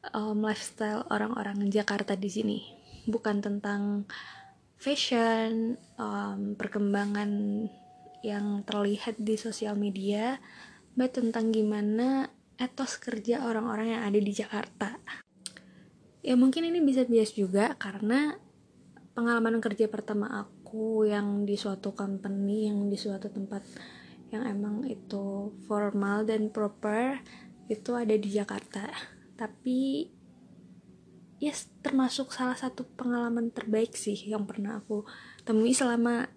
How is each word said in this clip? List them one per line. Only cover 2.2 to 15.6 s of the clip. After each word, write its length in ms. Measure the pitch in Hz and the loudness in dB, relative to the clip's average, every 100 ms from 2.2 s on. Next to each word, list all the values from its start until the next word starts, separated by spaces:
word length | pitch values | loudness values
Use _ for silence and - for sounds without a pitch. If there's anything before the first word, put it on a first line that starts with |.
| 202 | -2
sini. 300 | 196 214 208 - - - - - | -2 -2 -2 -6 -20 -20 -8 -2
Bukan 320 | 220 220 208 | 0 2 0
tentang 640 | 208 202 202 202 202 208 202 - - - - - _ _ | 0 -2 -2 -2 0 -2 -4 -10 -14 -18 -20 -20 _ _
fashion, 1040 | - 285 - 240 226 226 226 226 226 247 - - | -2 0 2 2 4 4 2 0 0 -2 -10 -8
em, 420 | 220 202 202 196 101 104 | -6 -4 -4 -4 -4 -4
perkembangan 720 | 202 208 202 202 202 208 208 208 202 208 220 - - - - - | -4 0 2 2 0 0 -2 0 0 -2 -4 -8 -20 -20 -20 -10
yang 460 | 220 202 208 202 202 | -6 -2 -2 -2 -2
terlihat 480 | 208 202 208 - 220 | 0 2 0 -2 -4
di 240 | 214 214 | 0 0
sosial 400 | 226 208 214 208 | -2 -4 -2 0
media, 560 | 208 190 196 202 226 269 - - - - - | 0 -2 0 0 0 -4 -8 -20 -20 -20 -8
but 240 | - 254 254 | 0 0 2
tentang 400 | 233 226 220 220 | 0 2 2 2
gimana 720 | 214 208 208 214 247 269 269 - _ - | 2 2 0 2 2 2 0 -6 _ -6
etos 400 | 254 - 262 - | -6 -2 -6 -6
kerja 480 | - 226 208 240 | -6 -4 0 0
orang-orang 520 | 240 220 233 214 226 226 | 2 -2 -2 -2 0 0
yang 60 | 214 | 2
ada 80 | 202 | 4
di 160 | 202 | 2
Jakarta. 640 | 202 - 208 - - 202 - - - - _ - - | -2 -4 -4 -6 -6 -6 -6 -14 -16 -16 _ -16 -16